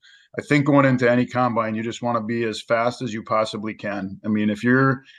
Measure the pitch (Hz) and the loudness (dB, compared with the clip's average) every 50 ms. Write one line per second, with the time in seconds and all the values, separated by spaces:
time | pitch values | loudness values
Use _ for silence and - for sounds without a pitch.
0 | _ _ _ _ _ _ - - - - 147 147 139 151 143 143 139 135 127 123 | _ _ _ _ _ _ -12 -8 -2 0 2 2 4 4 4 6 6 4 4 4
1 | 127 120 120 123 120 123 - 123 127 120 110 113 110 110 107 110 113 117 107 - | 4 4 4 2 2 0 0 0 0 0 0 -2 -2 -4 -4 -6 -6 -6 -8 -6
2 | 120 120 117 113 107 110 117 117 117 110 104 - - - 117 113 117 123 120 - | -6 -4 -4 -4 -2 -4 -4 -2 -2 -4 -4 -6 -4 -2 0 0 0 0 -2 -4
3 | 131 113 104 113 101 - 110 110 110 - - 107 104 110 101 - - 104 101 101 | -8 -8 -8 -8 -6 -2 0 0 0 -2 -4 -8 -8 -8 -8 -8 -8 -6 -6 -6
4 | 95 98 98 - - 107 107 107 104 107 104 104 120 123 127 131 135 135 131 131 | -6 -8 -10 -8 -4 -2 0 0 0 0 -2 0 2 4 4 4 4 2 2 -2
5 | - - - | -6 -18 -20